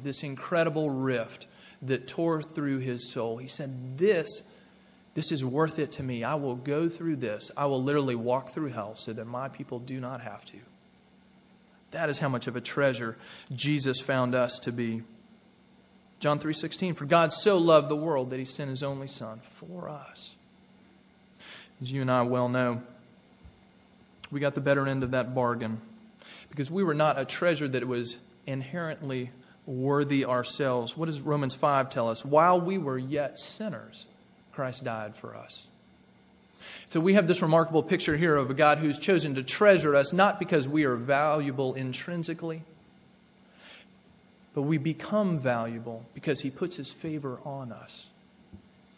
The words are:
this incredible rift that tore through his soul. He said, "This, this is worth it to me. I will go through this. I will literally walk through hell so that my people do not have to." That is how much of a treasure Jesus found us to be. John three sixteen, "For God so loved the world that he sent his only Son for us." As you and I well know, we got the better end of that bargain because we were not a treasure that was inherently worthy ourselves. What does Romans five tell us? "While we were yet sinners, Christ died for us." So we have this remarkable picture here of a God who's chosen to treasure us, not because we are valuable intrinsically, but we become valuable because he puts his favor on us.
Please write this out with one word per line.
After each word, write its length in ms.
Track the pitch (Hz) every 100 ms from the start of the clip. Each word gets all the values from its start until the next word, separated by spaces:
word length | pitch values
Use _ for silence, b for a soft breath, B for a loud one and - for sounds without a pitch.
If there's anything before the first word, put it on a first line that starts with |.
this 180 | 139 131
incredible 680 | 151 135 - 170 165 151 151
rift 580 | 135 131 123 110 - - B B B
that 240 | 131 127 -
tore 340 | - 165 160
through 380 | 151 - 147 135
his 300 | 131 123 -
soul. 280 | 127 117 113
He 100 | 127
said, 500 | - 139 127 127 131
"This, 460 | 196 185 151 - - B B B B B B
this 180 | - 156
is 140 | 156 131
worth 340 | 135 160 156
it 140 | 147
to 100 | -
me. 220 | 135 120 113
I 100 | 151
will 220 | 139 123
go 320 | 131 147 170
through 260 | 165 165 147
this. 360 | 120 104 - -
I 120 | 143
will 140 | 135
literally 340 | 131 147 135 120
walk 360 | 117 127 135
through 200 | - 151
hell 260 | 117 104 113
so 160 | -
that 100 | 113
my 240 | 113 120 135
people 320 | 135 123 123
do 220 | 123 131
not 180 | 127 127
have 240 | 117 101 -
to." 100 | 101 117 _ _ _ _ _ _ _ _ - _ _ _
That 180 | 156 160
is 100 | 135
how 80 | 143
much 200 | 127 127
of 100 | 120
a 40 |
treasure 540 | 120 - 139 120 117 117 B B B
Jesus 480 | 123 143 147 131 131
found 340 | - 131 123 127
us 240 | 120 -
to 100 | -
be. 300 | 120 117 113 113 - - - _ _ _ _ _ _ _ _
John 200 | 147 147
three 140 | 151
sixteen, 400 | 151 160 - 185
"For 120 | 160 143
God 280 | 170 165
so 240 | - 214 196
loved 320 | 170 156 139
the 60 | 151
world 340 | 160 143 127
that 100 | 131
he 60 | 131
sent 240 | - 143
his 140 | 131
only 240 | 139 139 135
Son 340 | - 110 110 - -
for 340 | 165 180 170
us." 440 | 151 135 - - - _ _ - - - - _ _ _ - B B B -
As 100 | 127
you 100 | 139
and 80 | 131
I 120 | 127
well 240 | 120 123 123
know, 340 | 123 123 117 - - - - _ - - - - _ _ _ - _ -
we 80 | 143
got 160 | 143 139
the 60 |
better 260 | 139 139 139
end 160 | 135
of 80 | 127
that 240 | 131 120 127
bargain 440 | 120 117 110 113 - - - - B B B
because 220 | - 135
we 120 | 175
were 100 | 190
not 260 | 147 151 139
a 60 | 131
treasure 420 | - 175 156 143
that 180 | 131 123
was 320 | 120 120 - - - -
inherently 840 | 135 131 175 165 151 143 131 123 - B B -
worthy 580 | 127 131 143 143 139 123
ourselves. 680 | 123 120 - 139 123 117 -
What 120 | 160
does 120 | 147
Romans 340 | 135 147 135
five 360 | 131 151 139 131
tell 200 | - 117
us? 140 | 113
"While 380 | 139 147 170 180
we 160 | 170 190
were 200 | 147 131
yet 400 | 131 143 143 -
sinners, 680 | - - 214 120 110 - - - - _ _
Christ 320 | - 131 117 123
died 320 | 113 107 107
for 180 | 120 110
us." 320 | 110 - - - - - _ _ _ - _ B B B -
So 120 | 170
we 160 | 170 196
have 120 | 170
this 140 | 175
remarkable 420 | 165 160 160 156
picture 320 | - 185 180 151
here 200 | 170 147
of 140 | 127
a 40 |
God 240 | 135 151 147
who's 200 | 156 143
chosen 380 | - 185 151 135
to 80 |
treasure 520 | 131 - 208 185 151 143
us, 180 | 139
not 260 | 180 202 196
because 280 | 185 165 131
we 180 | 151 143
are 100 | 120
valuable 800 | 120 139 151 156 143 131 131 135
intrinsically, 880 | 131 123 - 175 165 165 165 160 156 - - - - _ _ _ - B B B B - _ _ _ _ _
but 80 | -
we 160 | 143 160
become 600 | 147 151 - 208 202 160
valuable 680 | 127 120 113 117 113 113 117
because 260 | - 143 135
he 100 | 139
puts 280 | 131 180 -
his 140 | 135
favor 480 | - 165 156 139 123
on 300 | 147 139 127
us. 340 | 107 - - - _ _ _ - - - - -